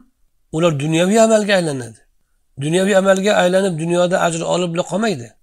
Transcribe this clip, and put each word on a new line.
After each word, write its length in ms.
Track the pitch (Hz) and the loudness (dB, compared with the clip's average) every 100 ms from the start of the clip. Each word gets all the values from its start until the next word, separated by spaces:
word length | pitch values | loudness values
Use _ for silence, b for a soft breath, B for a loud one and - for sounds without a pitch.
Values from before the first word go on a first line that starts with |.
| _ _ _ _ - | _ _ _ _ -10
ular 200 | 160 170 143 | -2 0 0
dunyoviy 380 | 151 160 180 226 | -2 0 2 4
amalga 320 | 220 220 208 | 4 4 2
aylanadi. 440 | 190 165 135 113 110 _ _ _ _ _ - | 0 0 -6 -10 -16 _ _ _ _ _ -8
Dunyoviy 360 | 147 175 196 190 | -2 0 2 2
amalga 360 | 196 190 196 | 4 2 2
aylanib, 420 | 196 180 185 196 156 | 2 2 2 0 -2
dunyoda 380 | 165 175 175 180 | -2 0 0 0
ajr 200 | 170 165 | -2 -2
olib 300 | 165 170 180 170 | -4 -2 -2 -4
qolmaydi. 500 | - 185 226 143 117 _ | -4 -4 -4 -4 -10 _